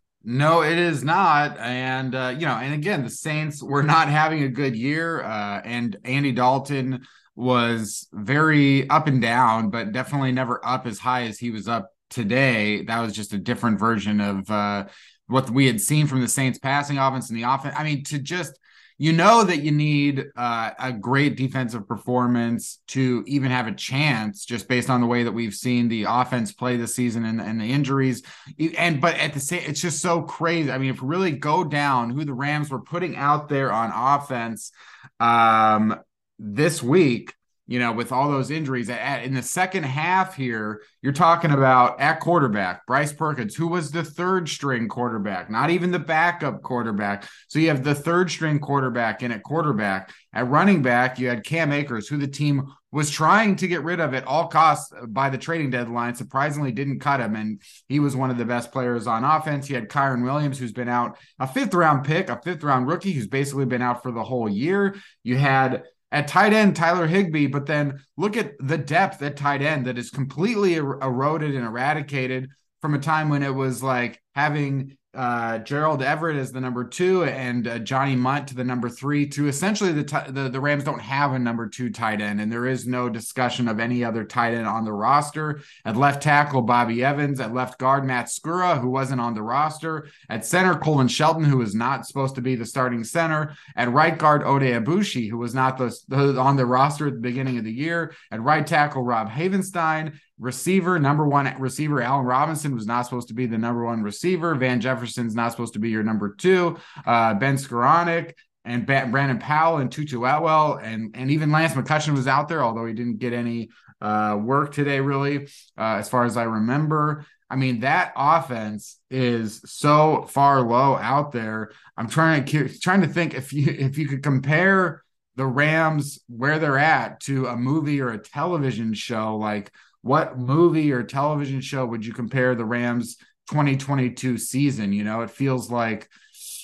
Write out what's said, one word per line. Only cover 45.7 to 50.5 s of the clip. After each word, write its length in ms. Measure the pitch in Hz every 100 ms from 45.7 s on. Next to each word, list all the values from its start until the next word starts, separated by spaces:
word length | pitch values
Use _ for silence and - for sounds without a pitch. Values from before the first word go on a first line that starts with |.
even 200 | 175 180
the 80 | 175
backup 600 | 143 156 170 170 147 101
quarterback. 640 | - 123 113 101 101 101 - - -
So 100 | 151
you 100 | 160
have 140 | 143
the 120 | 139
third 360 | 147 160 175 180
string 280 | - 160 147
quarterback 640 | 143 139 131 120 113 104
in 100 | 123
at 100 | 110
quarterback. 680 | - 156 151 107 104 95 - - _
At 160 | - 123